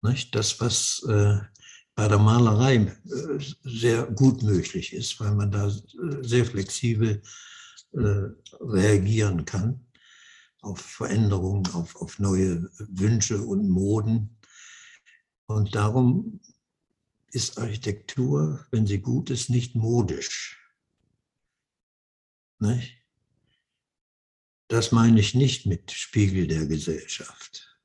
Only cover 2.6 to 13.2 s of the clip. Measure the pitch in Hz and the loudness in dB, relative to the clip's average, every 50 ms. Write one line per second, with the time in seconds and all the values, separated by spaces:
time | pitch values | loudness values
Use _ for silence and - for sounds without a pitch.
2.6 | 123 135 135 113 104 98 - - _ - - 127 151 160 139 - 143 139 - _ | 4 4 6 4 4 2 -2 -10 _ -10 -10 -8 -6 -6 -6 -8 -8 -10 -14 _
3.6 | _ 131 117 113 113 120 117 113 - - 104 104 135 131 113 - 110 107 101 87 | _ -12 -8 -2 0 2 2 2 -2 -4 0 4 4 4 4 4 0 2 2 2
4.6 | - - - 90 - - - - 117 - - - 113 104 104 104 104 101 101 101 | 0 -2 -6 -8 -8 -8 -10 -8 -8 -8 -8 -6 -4 -2 0 0 0 0 -2 -2
5.6 | 104 101 104 104 - _ - - - 165 143 143 131 117 117 123 110 - - 101 | -2 -2 -4 -6 -8 _ -14 -8 -8 -6 -6 -6 -4 0 2 2 2 2 -2 -6
6.6 | 95 - - - - 117 113 104 110 113 104 104 - - - - - - - - | -6 -6 -6 -4 -2 -2 0 0 0 0 0 -4 -6 -16 -20 -20 -20 -20 -20 -20
7.6 | - - - - _ _ - - 117 104 98 101 95 - - _ _ - - - | -20 -20 -20 -20 _ _ -6 -2 0 0 0 0 -4 -6 -10 _ _ -20 -20 -14
8.6 | - 127 107 95 95 107 104 98 92 101 110 110 107 101 92 85 76 - - 98 | -10 -4 0 2 4 4 4 4 4 2 2 2 2 2 0 -2 -4 -4 -4 -2
9.6 | 92 117 131 - - _ _ _ _ _ _ _ _ - - - _ _ _ _ | -2 -2 -4 -6 -10 _ _ _ _ _ _ _ _ -20 -20 -20 _ _ _ _
10.6 | - 101 95 - - - - - 117 - - 110 110 101 101 92 90 92 98 101 | -14 -12 -12 -12 -14 -18 -10 -10 -6 -2 0 2 2 2 2 0 0 -2 -2 -2
11.6 | 92 90 90 87 85 - - - - 82 - - 101 98 95 92 95 95 87 85 | -2 -4 -4 -6 -8 -8 -10 -14 -14 -14 -6 -2 0 0 2 2 2 2 0 -2
12.6 | 85 92 _ - 107 107 95 92 95 107 117 110 | -6 -8 _ -16 -16 -14 -6 -2 2 2 2 2